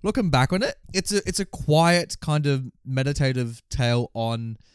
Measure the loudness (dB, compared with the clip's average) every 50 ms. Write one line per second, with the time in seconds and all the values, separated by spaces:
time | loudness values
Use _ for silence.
0 | -2 -2 0 0 0 2 4 2 2 2 2 0 -2 -2 -4 _ _ -6 -6 -4
1 | -4 0 -2 -2 -2 -2 -4 -4 -6 -6 -8 -8 0 4 4 6 6 6 4 2
2 | 0 -2 -10 -8 -4 -2 0 0 2 0 0 -2 -4 -8 _ _ _ -4 -2 -2
3 | 0 0 0 0 0 0 0 0 -4 -4 -6 -12 _ _ -2 0 2 2 2 2
4 | 0 -2 _ -4 -2 -2 -2 -4 -6 -8 -10 -12 _ _